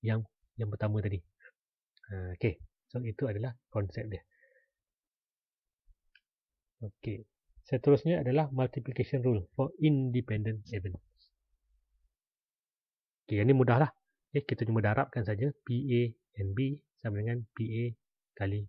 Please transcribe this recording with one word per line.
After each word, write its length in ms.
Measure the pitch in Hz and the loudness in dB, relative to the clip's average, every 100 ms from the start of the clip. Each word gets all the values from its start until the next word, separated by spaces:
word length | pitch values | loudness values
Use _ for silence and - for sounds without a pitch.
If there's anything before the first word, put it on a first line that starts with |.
yang, 200 | 110 110 110 _ _ - | -2 0 -2 _ _ -8
yang 160 | 107 | -6
pertama 320 | 104 107 107 | -2 0 0
tadi. 160 | 101 95 - _ - _ _ _ _ _ - | -2 -4 -8 _ -20 _ _ _ _ _ -12
Ha, 240 | 95 90 90 | -8 -8 -2
okey. 200 | 113 - - _ _ | -4 -4 -12 _ _
So, 100 | 123 117 | -8 -8
itu 240 | - 131 | -4 -4
adalah 260 | 104 120 120 _ | -4 -6 -8 _
konsep 400 | 110 101 117 110 | -4 -4 -6 -8
dia. 80 | 101 _ _ _ _ _ _ _ _ _ _ _ _ _ _ _ _ _ - _ _ _ _ _ _ _ _ | -10 _ _ _ _ _ _ _ _ _ _ _ _ _ _ _ _ _ -20 _ _ _ _ _ _ _ _
Okey. 420 | 107 - 120 101 - _ _ - - | -14 -10 -10 -10 -12 _ _ -20 -4
Seterusnya 560 | 127 143 143 160 170 127 | 0 4 4 4 2 2
adalah 240 | 139 147 | 2 0
multiplication 720 | 131 127 139 120 123 120 135 | 0 0 -2 -6 -4 -2 0
rule 240 | 123 110 90 | 2 2 0
for 160 | - 135 - | -2 -2 2
independent 880 | 151 139 131 123 123 107 107 110 - | 4 4 2 0 0 -2 -2 -4 -6
events. 320 | 107 92 87 _ _ _ _ _ _ _ _ _ _ _ _ _ _ _ _ _ _ _ _ _ _ - | -6 -6 -10 _ _ _ _ _ _ _ _ _ _ _ _ _ _ _ _ _ _ _ _ _ _ -4
Okey, 120 | 104 | 2
yang 80 | 117 | 6
ni 80 | |
mudahlah. 400 | 135 123 123 151 - _ _ _ | 6 6 4 2 -2 _ _ _
Okey, 80 | 147 | -4
kita 240 | - 117 110 | -2 -4 0
cuma 160 | 113 | 2
darabkan 400 | 104 110 139 127 | 2 2 0 -2
saja. 320 | 98 104 139 - | -4 -2 -2 -4
P 240 | - 120 139 | -4 -2 2
A 160 | 120 120 - _ 104 | 2 2 -2 _ -6
and 160 | 98 98 | -4 -2
B 240 | 135 143 _ _ | -2 -4 _ _
sama 240 | 117 101 | -6 -4
dengan 240 | 110 120 113 | -2 -4 -6
P 40 | - 110 | -6 -4
A 160 | 113 120 117 _ _ _ - | -2 -4 -6 _ _ _ -6
kali 240 | 98 104 | -2 -2